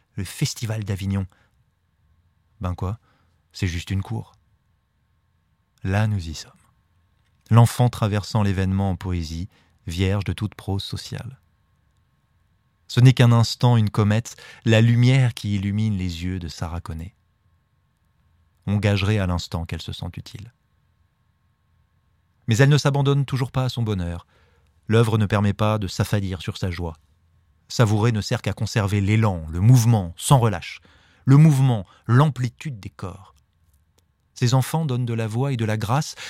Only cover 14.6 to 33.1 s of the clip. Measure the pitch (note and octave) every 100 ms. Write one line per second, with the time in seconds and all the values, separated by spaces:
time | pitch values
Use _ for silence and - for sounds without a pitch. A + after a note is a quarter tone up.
14.6 | A2+ A2 A#2 A#2 B2 C3+ B2 - G#2 G2+
15.6 | G2+ G#2 A2 G2 F2+ E2 F2+ F#2 E2+ -
16.6 | E2+ E2+ - D#2+ E2+ - _ _ _ _
17.6 | _ _ _ _ _ _ _ _ _ _
18.6 | - G2+ G2+ G2+ G2 G#2+ F#2 F2 - E2+
19.6 | E2+ E2 - - F2+ - - - A#2 _
20.6 | _ _ _ _ _ _ _ _ _ _
21.6 | _ _ _ _ _ _ _ _ - A2
22.6 | C#3 D3 C#3+ C#3 C#3 C#3 C3+ B2+ B2+ C3
23.6 | B2+ - A2 G2 E2+ E2+ - _ _ _
24.6 | _ _ - A2 A2+ A2 G2+ G#2 G2+ F#2+
25.6 | G#2+ G#2+ F#2+ - G#2 G#2 G2 F2+ - -
26.6 | F#2+ E2+ E2 D#2 _ _ _ _ _ _
27.6 | - - A2 G#2+ A#2 A2 - A#2 G#2 -
28.6 | G2+ A#2 G2+ G#2 G2 A2 A2 F2+ D#2 E2+
29.6 | A2 B2+ A2+ A2 F2 - - C#3+ A2+ F2
30.6 | - - _ _ _ _ - C#3+ D#3+ C3+
31.6 | C3+ A2+ F2+ _ - B2 D3+ B2 B2 -
32.6 | D#3+ A2+ G2 - F#2